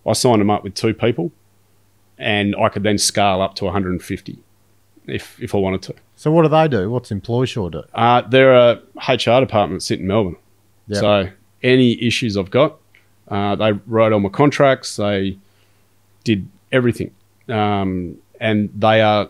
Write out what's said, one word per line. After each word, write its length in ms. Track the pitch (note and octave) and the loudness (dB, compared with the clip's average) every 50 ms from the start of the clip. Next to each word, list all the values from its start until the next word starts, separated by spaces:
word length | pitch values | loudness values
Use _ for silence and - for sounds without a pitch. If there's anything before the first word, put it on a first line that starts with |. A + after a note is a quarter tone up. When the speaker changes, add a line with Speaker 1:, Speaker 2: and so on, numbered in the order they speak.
| _ | _
Speaker 1:
I 80 | - A2+ | -4 -2
signed 280 | - - D#3 A2+ A2 | 0 2 2 2 2
'em 80 | G2+ G#2 | 2 0
up 120 | G#2 - - | 0 -2 -4
with 120 | G2+ F#2+ | -8 -8
two 180 | - - A2+ G#2+ | -6 -4 -4 -4
people, 380 | - - A#2+ A#2+ D#3+ E3+ E3 - _ _ _ _ _ _ _ _ _ _ _ _ _ _ _ _ - | -2 -2 -2 -2 -2 -6 -8 -10 _ _ _ _ _ _ _ _ _ _ _ _ _ _ _ _ -8
and 360 | - A2+ G#2 G#2 G2+ G2+ G2 | -4 -2 -2 0 -2 -2 -2
I 140 | - G#2+ G#2+ | -2 -2 -2
could 140 | - G#2 G2 | -2 -2 -2
then 140 | G#2+ G#2 | -2 -2
scale 440 | G2 - - - G#2+ G2+ G2+ F#2+ F#2 | -2 -2 -2 -2 0 0 0 0 0
up 140 | F#2+ G2 - | -2 -4 -4
to 100 | - G2+ | -6 -6
a 40 | F#2 | -4
hundred 200 | F2 G2+ F#2+ F2+ | -4 -4 -4 -4
and 100 | F#2 F2 - | -6 -8 -8
fifty 340 | - G2 F2+ - - - - _ _ _ _ _ _ _ _ _ _ _ _ _ | -10 -12 -12 -12 -16 -20 -20 _ _ _ _ _ _ _ _ _ _ _ _ _
if, 340 | - C3+ G#2+ - - - - | -12 -12 -12 -12 -14 -16 -16
if 140 | - A#2 - | -10 -4 -2
I 20 | |
wanted 240 | G#2 F#2+ F#2+ F#2+ F#2+ - | -2 -2 -2 -2 -4 -8
to. 120 | - - - _ _ _ | -12 -18 -20 _ _ _
Speaker 2:
So 140 | _ - D3+ | _ -4 0
what 120 | D#3 E3+ D#3+ | 2 4 4
do 60 | D3+ | 4
they 180 | C#3+ D#3 D#3+ | 4 2 2
do? 220 | D#3+ C3 G#2 F#2 G#2 | 2 0 -2 -2 -2
What's 180 | A#2+ B2 - - | -4 -6 -6 -6
Employsure 600 | A2 G2 - - A#2 B2 C3 B2+ - A#2+ G2 E2+ | -8 -8 -6 -4 -2 -2 -2 -2 -4 -6 -8 -8
do? 120 | D#2+ D#2 - - - | -8 -12 -14 -10 -4
Speaker 1:
Uh, 280 | - A#2 A#2+ B2 B2 | 0 2 4 4 2
they're 320 | - G#2 A#2+ C3 C3+ C3 B2+ | 2 2 4 6 6 8 8
a 260 | B2 B2 A#2+ A2+ - - _ _ - - | 8 6 6 4 2 -4 _ _ -8 -4
H 200 | - C3 A#2 - | -4 -2 -2 0
R 120 | B2 A#2 C3 | 2 2 2
department 420 | C3+ A#2 - G#2+ G2+ D2+ F2+ F2 | 2 2 2 0 0 0 -2 -8
that 40 | - | -6
sit 140 | - A2+ - | -6 -6 -6
in 80 | - | -4
Melbourne. 280 | F#2+ F#2+ A2+ G#2+ F2+ D#2 - _ _ _ _ _ _ _ _ _ | -2 0 0 0 -2 -6 -12 _ _ _ _ _ _ _ _ _
Speaker 2:
Yep. 120 | - G#2 G2+ | -8 -4 -2
Speaker 1:
So 300 | G#2+ G#2 G#2 G2+ F#2+ F#2+ - _ _ _ _ _ - | 0 2 2 0 0 -4 -8 _ _ _ _ _ 0
any 360 | B2+ B2+ C3 B2+ A#2+ A2+ - A#2+ | 2 4 4 4 2 2 0 -2
issues 320 | A#2+ A2+ - C3 A2+ G2 | -2 -2 -2 -4 -4 -4
I've 140 | G2+ F#2+ F2+ | -4 -4 -2
got, 240 | - B2 D3 D#3 D3+ _ _ _ _ _ _ _ _ _ _ - | 0 0 0 0 -2 _ _ _ _ _ _ _ _ _ _ -8
uh, 260 | G#2 G2+ G2+ G2+ G2+ | -6 -4 -2 -2 -2
they 160 | F#2+ G#2+ A2 | 0 0 0
wrote 420 | G#2 G2 - A#2+ A2+ A2 A2+ A2 A2 | 0 -2 -6 -4 0 2 2 4 2
all 60 | G#2 | 2
my 100 | G2 F#2+ | 0 -2
contracts, 680 | - - D3 D3 - - C#3+ C3+ C3 B2+ - - - | 0 2 2 2 4 4 2 2 2 0 -4 -10 -8
they 420 | - G#2 G#2 G#2 G2 G2 G2 F#2+ G2 _ _ _ _ _ _ _ _ _ _ _ _ _ _ _ _ _ | -4 -4 -2 -2 -2 -2 -4 -6 -8 _ _ _ _ _ _ _ _ _ _ _ _ _ _ _ _ _
did 240 | A#2 A2+ G2 F#2 - - _ _ _ | -2 -2 -2 -2 -8 -16 _ _ _
everything. 400 | - C3 B2 A#2+ A2+ - - - - _ _ _ _ _ _ - | -2 0 0 0 -2 -4 -8 -12 -12 _ _ _ _ _ _ -6
Um, 680 | A#2+ G#2+ G#2 G#2 G#2 G2+ G2 F#2+ F#2 F2+ F2+ E2+ D2 - _ _ _ - | -4 -2 -2 0 -2 -2 -2 -4 -4 -6 -8 -10 -12 -16 _ _ _ -6
and 300 | A#2 A2 G#2+ G#2+ G#2 F#2+ - | -4 -2 -2 -2 -2 -4 -4
they 260 | G#2 G#2 A2 A2 A2 | 0 2 2 4 4
are 260 | A2 G#2+ G#2 G#2 G2 - | 4 2 2 0 -2 -4